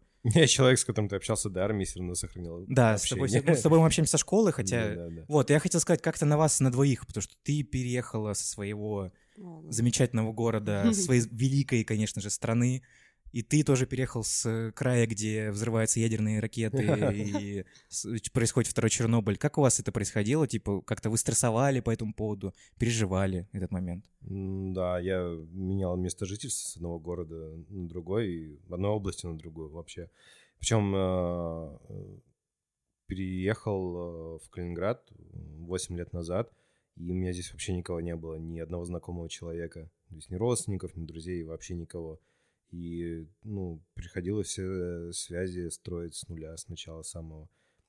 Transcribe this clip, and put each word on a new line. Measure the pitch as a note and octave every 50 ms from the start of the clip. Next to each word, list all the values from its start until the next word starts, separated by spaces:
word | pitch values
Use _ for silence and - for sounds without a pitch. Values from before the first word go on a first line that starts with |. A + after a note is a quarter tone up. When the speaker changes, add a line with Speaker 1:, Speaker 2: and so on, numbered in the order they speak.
| - _ _ _ -
Speaker 1:
<laughs> |
Я | A#2 - E3+ D#3
человек, | B2+ - - C3 B2+ B2+ -
с | -
которым | - G2+ A2 G#2 F#2+
ты | G2
общался | F#2+ - - A2 - - G#2
до | F2+ F#2 F#2+
армии, | G#2 G#2+ G2 F#2+
всё | - - F2+
равно | F2+ F2+ F2+
сохранял | - - - - F#2 F2 E2+ E2 F2 F#2+
Speaker 2:
Да, | - C3 B2+ A#2+ A2 G#2+
с | F#2 -
тобой | - C3 - C#3
Speaker 1:
общение. | A2+ G#2+ - C#3
Speaker 2:
всё-, | E3+ D#3+
ну, |
с | -
тобой | - D#3 D#3+ D#3+
мы | D#3+
общаемся | D#3 - - D#3 -
со | -
школы, | D3 - - F#3+ G#3+ A3+ F#3
хотя | - - G2+ F#2+ A#2+ A#2 A2 G#2
Speaker 1:
Да, | G#2
да, | F2 E2+ E2
да. | E2 E2 D#2+
Speaker 2:
вот, | - D3 D3 B2+ -
я | C#3+ D3+
хотел | - F3+ - E3
сказать | - - E3+ -
как-то | - D#3+ - - D3+
на | D3 D3
вас, | D3 D#3 D3 - -
на | C3 C3
двоих, | B2 B2+ C#3 C#3+ B2 - -
потому | - - G#2+
что | G2 - - _ _
ты | - D3 D3+ C#3
переехала | - - B2+ B2 B2 B2 B2 A#2+ - - A2 G#2+ G#2 G2
со | - -
своего | - - A2 G2+ G2+ G#2 G#2 G#2 G#2+ G#2 G2+ F#2+ F2+ - _ _ _ _
Speaker 3:
Ладно. | G#3+ F#3+ F3 E3 D#3+ D#3+ D#3
Speaker 2:
замечательного | - A#2 A#2 A#2+ - - C3 - - A2 A2 A2+ A2
города, | A2+ A#2 A#2 A2 G#2+ G#2+ G#2+ G#2 G2 - A#3
Speaker 3:
<laughs> | G#3+
Speaker 2:
своей | G3 F#3 D3+ B2+ A#2+ A2+ A2
великой, | A#2 A2 C3 C3 C3+ C#3+ C3+ - C3 A2+ G#2+
конечно | - A2 G#2 G#2+ - - G#2
же, | F#2+ G#2
страны, | - - - A2+ A2+ A#2 A#2+ B2+ B2+ C3 - _ _ - - _ _ _ _ -
и | - A#2 A2
ты | - D3 D3+ C#3+
тоже | D3 C3+ B2 C3
переехал | - C3 B2+ C3 - - A#2 G#2+
с | - - - - A#2 A2+ A2+ A2+ A2 -
края, | - B2+ B2+ B2 A#2+ A2+
где | A#2 A2 G2+ G#2+ A2 G#2+ A2 G#2+ G#2+
взрываются | G2+ G#2 A#2 A#2+ A2 A2+ A2 - - A#2
ядерные | A2+ A2+ A2 G#2+ G#2+ G#2+ A2 G#2+
ракеты | A2 - - A#2 A2+ G#2+ - C3 G#2+
Speaker 1:
<laughs> | G#2 - G#2+ - C3 G2+
Speaker 2:
и | G#2 G#2 G2+ G2+ G2+ G2+ G2+ G2+ G2 F#2 - - - _
с-, | _ - - - G#2 A#2 A2
ч-, | - -
происходит | - A#2+ A#2 - - B2 A2 -
второй | - - A2+ A2+
Чернобыль. | - - A#2 A2 A#2 A#2 G2+ A2 G2+
Как | - - D3+ - D#3
у |
вас | C#3 B2+ - -
это | - A2
происходило? | - A2 G2 - - A2 G#2 G#2+ C#3+ D#3+ D3+
Типа, | - - G2+ - G#2 G2+ F#2
как-то | - - A2 - - A2
вы | A2+ A2+
стрессовали | - - A#2+ - C3+ A#2 A2 A#2 C3+ C#3 C3+ B2
по | - A#2+
этому | A2+ - A#2 G#2 -
поводу, | - G#2+ G#2 G#2 G2 G2 F#2+ - _ - _ _ -
переживали | A#2 A#2 A#2 A2+ G#2+ F#2 F#2+ F#2 G2 F#2+ F#2 F2 F#2 - -
этот | G2+ F2+ E2
момент? | F#2+ F2+ F#2+ F2 F2 F#2+ - _ _ _ -
Speaker 1:
М, | - F#2+ G2 F#2+ F#2+ F#2+ F#2+ F#2+ F#2+ F#2
да, | F#2 F2+ F2+ F2+ F2+
я | F2 F#2+ F#2 F#2 F2+ F2 E2+ D#2+ D#2+ D#2+
менял | F2 F#2+ F#2 F#2 G2 G2 F#2+ F2 F2+
место | F#2 F#2 F2 - - G2+
жительства | F#2 G2+ G#2+ - A#2+ - - - -
с | -
одного | D#2+ E2+ E2+ E2+ E2
города | D#2 F2 F2 F2 E2+ D#2+ E2 D#2+ D#2+ D#2 D#2+ E2 - E2+
на | G2 F#2+ F2
другой, | E2 E2 F2+ D#2+ F2 G2 A2+ A2+ F#2+ E2+
и | E2 D#2+ D#2 D2 E2 -
одной | F2 F2 F2+ G2 G2+
области | G#2+ G#2+ G2 F#2+ - - -
на | F2 D#2+
другую | D#2 D#2 E2 D#2+ D#2+ D#2 D2
вообще. | D2+ E2+ D#2+ - - F2 E2+ - _ _ _ - - - - _ _
Причём, | _ - - A2+ A2 G#2 G2 G2
э, | F#2+ F#2 F#2 F#2 F2+ F2+ F2 F2 F2 E2+ E2 E2 E2 D#2+ D2+ C#2 - - - G#2 - - - - G2+ _ _ _ _ _ _ _ _ _ _ _ _ _ _ _ _ _
переехал, | - G2 F#2 F#2+ F#2 F#2 F#2 F#2 G2+ A2 - - A2 G2+ F#2+ F#2 F2+ F2 F2 F2 F2 E2+ E2 D#2+ E2 E2
э, | D#2 -
в | -
Калининград | - F2+ F2 F2 F2 E2+ F#2 G#2+ B2+ - _ _ - - - - - D#2 D#2 D2+ D2 D#2
восемь | E2+ E2+ F#2 F2+ - - F2
лет | F2 E2+ - -
назад, | F2 E2+ E2 F2+ G#2 A#2 - _ _ _ _ _ _ _ _ _
и | - E2+ F2
у | F2+
меня | F#2 F#2 F#2
здесь | F2+ F2+ F2+ -
вообще | - - - - F#2
никого | F2+ E2+ - F2 E2
не | E2+ F2 E2+
было, | E2 D#2+ D#2+ D#2+ D#2+
ни | D#2+ E2+ E2 E2
одного | E2 D#2 F2 F2 F2
знакомого | F2 F2 E2 - - F2 F2 E2+ E2
человека. | - - F2 E2+ E2 E2+ E2+ E2 - E2+ D#2+ E2 _ _ _ _
То | F2
есть | D#2 - -
ни | F#2
родственников, | F#2 A2+ B2 A#2+ - - G#2 G2 F2 F#2 E2 -
ни | E2+ E2
друзей, | D2+ D#2 E2 D#2 F2+ F2+ E2+ D#2+
вообще | D#2+ E2 - - - F2
никого. | E2+ E2 - - F2 E2 D#2+ D#2 - _ _ _ _ _ _ _ _ _ _
И, | F2 F2 E2+ E2+ E2+ E2+ E2+ E2+ E2 E2 D#2+ E2 _ _ -
ну, | G#2+ G#2 G2 F#2 F2 E2 D#2+ - _ _
приходилось | - E2+ E2+ - F#2 E2+ F#2 G#2 G#2 F2+ -
все | - G2 F#2 F#2 F#2+ F#2 F2+ F2 F2 E2+ E2+ E2+
связи | F2 - - - F2 F2 F#2+ F#2 F2+ F2+ F2 D#2+
строить | - - _ F2 F2 E2+ E2+ E2 -
с | - -
нуля, | - F2 D#2+ D#2 D#2 E2
с | D#2+ -
начала | - E2+ - - E2 D#2+ D#2+
самого. | D#2 - - E2+ D#2+ D#2+ D#2 D#2 D#2 - _ _ _ _ _ _ _